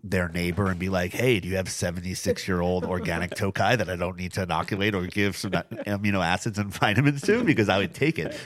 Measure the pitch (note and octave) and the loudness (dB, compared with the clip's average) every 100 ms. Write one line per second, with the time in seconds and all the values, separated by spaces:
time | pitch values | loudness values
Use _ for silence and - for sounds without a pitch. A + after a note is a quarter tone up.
0 | F#2 F#2+ F2 F2 F2 E2+ F#2+ F2 F#2 F#2 | -2 0 0 0 -2 2 0 0 0 0
1 | F2+ - B2+ G#2+ F2 F#2+ F#2 - F2+ F2 | 0 0 2 2 0 -2 -2 -2 -4 -4
2 | F2+ F2+ - - - F2+ F2+ F#2 E2+ F2+ | -6 -4 -2 -2 0 0 2 0 0 -2
3 | E2+ E2 F2 - G2 - G2+ A#2+ F#2 F2 | -2 -2 -4 -4 -4 2 2 2 0 -2
4 | F2+ F2+ F2+ - F2 E2+ E2+ G2 G#2 G2 | -4 -4 -6 -4 0 0 0 0 0 0
5 | F2+ G#2 G2+ F2 G2+ F2+ - - G2+ G2+ | -2 0 0 0 -2 -2 -4 -8 -4 -2
6 | G2+ G2 E2+ F#2 A#2 G#2 G2+ - A#2 G#2 | 0 2 2 0 -2 -4 -4 0 2 4
7 | C#3+ C#3+ - A#3 A3+ A#2+ G#2 G2 F#2+ - | 4 2 2 2 4 4 4 4 2 0
8 | D3+ D#3 D#2+ - | -2 0 -6 -8